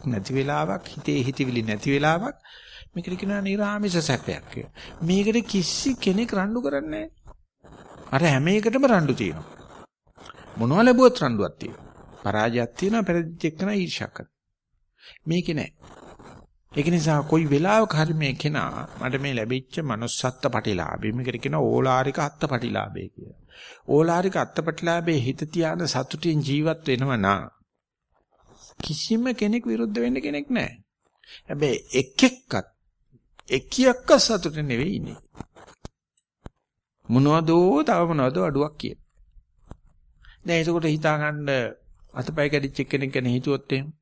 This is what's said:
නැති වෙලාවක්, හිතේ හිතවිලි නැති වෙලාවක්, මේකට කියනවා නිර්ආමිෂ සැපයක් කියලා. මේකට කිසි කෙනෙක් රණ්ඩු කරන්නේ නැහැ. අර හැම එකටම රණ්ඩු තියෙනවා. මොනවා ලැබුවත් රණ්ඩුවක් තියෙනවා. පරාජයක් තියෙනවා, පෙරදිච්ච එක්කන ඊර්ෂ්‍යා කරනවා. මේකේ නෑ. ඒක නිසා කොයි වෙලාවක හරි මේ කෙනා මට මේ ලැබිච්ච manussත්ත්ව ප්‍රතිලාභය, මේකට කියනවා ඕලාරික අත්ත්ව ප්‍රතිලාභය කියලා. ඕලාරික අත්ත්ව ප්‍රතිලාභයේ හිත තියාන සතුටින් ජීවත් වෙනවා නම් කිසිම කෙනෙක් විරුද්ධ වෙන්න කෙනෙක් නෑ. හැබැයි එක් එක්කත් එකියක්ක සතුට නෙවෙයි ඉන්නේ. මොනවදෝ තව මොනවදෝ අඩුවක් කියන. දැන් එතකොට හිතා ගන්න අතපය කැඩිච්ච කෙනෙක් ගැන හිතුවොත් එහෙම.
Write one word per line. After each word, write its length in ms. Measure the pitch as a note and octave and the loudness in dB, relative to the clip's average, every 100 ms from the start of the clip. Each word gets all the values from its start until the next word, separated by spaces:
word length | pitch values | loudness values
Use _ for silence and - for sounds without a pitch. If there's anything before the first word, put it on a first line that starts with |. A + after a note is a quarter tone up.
නැති 280 | C3+ A2 F#2+ | -4 -4 -2
වෙලාවක්, 500 | C3 C3+ D3 D#3+ F#3+ - | -2 -2 -2 -2 -4 -8
හිතේ 320 | - D3+ C#3+ | -8 -2 -2
හිතවිලි 380 | B2+ C3+ C3 A#2+ | -2 -2 -2 -2
නැති 260 | A2 G#2+ - | -2 -2 0
වෙලාවක්, 460 | C#3 D3+ E3 B3 - - - - - - | 2 2 0 -2 -8 -18 -20 -20 -20 -12
මේකට 280 | F3+ E3+ F3+ | -10 -8 -6
කියනවා 260 | G3 G3+ | -4 -4
නිර්ආමිෂ 560 | G3 G3+ G3+ G#3 G#3 F3 | -2 -2 -2 -2 0 0
සැපයක් 440 | D#3 B2 - E2 - | 0 -2 -4 -8 -10
කියලා. 260 | - - - - - | -12 -12 -16 -20 -6
මේකට 400 | E3 F#3+ G3+ A3+ - | 2 2 4 2 2
කිසි 500 | G3 E3 - C#4 B3 | 0 0 -2 -2 0
කෙනෙක් 360 | G3+ F#3+ A#3+ | 0 0 0
රණ්ඩු 280 | G3+ G3 A#3 | -2 -2 -2
කරන්නේ 280 | C#4 C#4 D#4 | -2 -2 -4
නැහැ. 200 | D#4 D#4+ - - - _ _ - - - - - | -8 -10 -14 -20 -20 _ _ -20 -20 -20 -20 -4
අර 120 | C3+ | 2
හැම 240 | E3 C3+ D#3 | 4 4 4
එකටම 380 | G#3 A3 B3+ C4+ | 2 2 4 4
රණ්ඩු 280 | G3+ C#3+ | 6 4
තියෙනවා. 340 | A#2 G2 D#2 - - - - - _ _ - - - - | 0 -2 -4 -12 -20 -20 -20 -20 _ _ -20 -20 -20 -14
මොනවා 300 | - A#2 E3+ | -4 0 6
ලැබුවත් 340 | B3 A#3+ B3+ B3 | 6 8 8 6
රණ්ඩුවක් 380 | C#3 A2 F#2 - | 0 0 -2 -4
තියෙනවා. 280 | - - - - - - | -12 -12 -20 -20 -20 -6
පරාජයක් 520 | G2+ G#2 A2+ A#2+ A#2 | -2 0 2 0 -4
තියෙනවා, 300 | - F#3+ A3+ | -2 0 0
පෙරදිච්ච 420 | F#3 F3 E3 E3+ D#3+ | 0 0 -2 -4 -6
එක්කන 240 | D#3+ F#3+ | -4 -2
ඊර්ෂ්‍යා 400 | G#3 E3+ - - | -2 -4 -6 -8
කරනවා. 220 | - - _ _ _ _ _ _ _ - - | -12 -18 _ _ _ _ _ _ _ -20 -12
මේකේ 320 | D#3 E3+ F3 D3+ | -4 -2 -2 -4
නෑ. 160 | - - - - - - - - - _ _ | -6 -12 -20 -20 -20 -20 -20 -20 -20 _ _
ඒක 140 | C#3+ D3 | -2 2
නිසා 320 | F3 D#3 D3 | 2 4 2
කොයි 220 | D3+ D#3+ D#3 | 4 2 4
වෙලාවක 480 | C#3 F3+ A3 A3 | 2 4 4 2
හරි 200 | D3+ D#3+ | 2 0
මේ 200 | D#3 C#3+ | 0 -2
කෙනා 540 | C3 D3 D3 - - - - | -2 -2 -2 -4 -6 -10 -8
මට 260 | B2+ C3 | -4 -2
මේ 120 | C#3 | -2
ලැබිච්ච 420 | B2 A2 B2+ - - | -4 -2 -4 -6 -6
manussත්ත්ව 720 | D3+ A2 A#2 - C3 - C#3 | -4 -4 -4 -2 -2 -2 -2
ප්‍රතිලාභය, 600 | A#2+ A2 F#2 - - G#2+ | -2 -2 -2 -4 -4 -4
මේකට 280 | A#2+ B2+ A#2+ | -4 -4 -6
කියනවා 240 | C#3 D#3 | -4 0
ඕලාරික 560 | A#2+ A#2+ C3 B2+ C3 C3+ | 2 2 2 2 0 -2
අත්ත්ව 280 | D3 - C#3+ | -4 -4 -4
ප්‍රතිලාභය 560 | B2+ A#2+ G#2 G#2 F#2 F#2+ | -2 -2 -4 -6 -8 -12
කියලා. 340 | - B2 - - - - - - | -16 -20 -20 -20 -20 -20 -16 2
ඕලාරික 500 | C#3+ E3 E3+ F#3+ F#3 | 4 4 2 0 -2
අත්ත්ව 280 | B2+ - | -2 -4
ප්‍රතිලාභයේ 560 | E3 D#3+ E3+ E3+ E3+ D#3 | -4 -2 -2 0 0 0
හිත 220 | A#2+ - D3+ | 0 -4 -4
තියාන 420 | E3+ D#3+ E3+ D#3 | -2 -2 -2 -2
සතුටින් 520 | C3+ C3 D3+ F3 D3+ | -2 -4 -4 0 0
ජීවත් 400 | D3 C#3+ D3+ B2+ - | 0 0 0 -2 -2
වෙනවා 320 | B2 C3+ A#2+ | -2 0 0
නම් 240 | F#2+ G2 - - _ _ _ _ _ _ _ _ _ - - - | 2 0 -4 -16 _ _ _ _ _ _ _ _ _ -20 -20 -10
කිසිම 460 | - D3+ - A3+ B3+ | -8 -6 0 0 0
කෙනෙක් 300 | A#3+ G#3 A#3 A#3 | 0 0 0 -2
විරුද්ධ 340 | A3 A#3 G#3+ | -2 -2 0
වෙන්න 220 | A#3+ C4 | 0 0
කෙනෙක් 260 | D4 D4 C#4+ | -2 -6 -2
නෑ. 220 | A#3 - - _ _ _ _ - - | -2 -2 -8 _ _ _ _ -20 -18
හැබැයි 400 | - C#3+ D3 A#2 - | -10 0 0 0 0
එක් 300 | B2 C3+ - | -2 0 4
එක්කත් 500 | B3 B3+ - G#2 - _ _ _ _ _ _ - - | 4 2 -6 -6 -6 _ _ _ _ _ _ -20 -4
එකියක්ක 600 | C3+ - - B3+ B3 - C#4+ | -4 -2 2 4 4 6 6
සතුට 400 | - G#3+ E3+ D#3 | 6 0 -2 -4
නෙවෙයි 380 | D3 A#2+ D#3+ G3 | -4 -2 -2 -4
ඉන්නේ. 220 | - - - - - - - - - _ _ _ _ _ - - _ _ _ _ - | -8 -12 -18 -20 -20 -20 -20 -20 -20 _ _ _ _ _ -20 -20 _ _ _ _ 0
මොනවදෝ 760 | A#2+ C#3+ D#3+ D#3+ E3+ F3+ C#4 | 4 4 4 4 4 6 4
තව 180 | D4 F3+ E3+ | 2 2 2
මොනවදෝ 400 | D#3 C3 D3+ F3+ | 2 0 0 0
අඩුවක් 300 | C#3 D3 - | 0 -2 -4
කියන. 220 | - - _ _ _ - _ _ _ - _ _ _ _ - - | -12 -12 _ _ _ -20 _ _ _ -20 _ _ _ _ -20 -12
දැන් 200 | - E3+ | -2 0
එතකොට 260 | D#3+ E3+ D#3+ | 2 0 0
හිතා 300 | D3+ D#3 D3+ | 2 0 0
ගන්න 320 | D3+ D3 C#3+ C3+ A2+ - - - - | -2 -4 -2 -2 -2 -8 -20 -20 -12
අතපය 360 | - B2+ D#3 D3 | -8 -4 -2 0
කැඩිච්ච 320 | D3 C#3 - | 0 -2 -4
කෙනෙක් 280 | C3+ C#3+ C3+ | -2 -2 -2
ගැන 160 | C3+ B2+ | -2 0
හිතුවොත් 440 | B2 C#3+ C#3 - | 0 0 -2 -2
එහෙම. 160 | C3+ D3 - | -6 -6 -16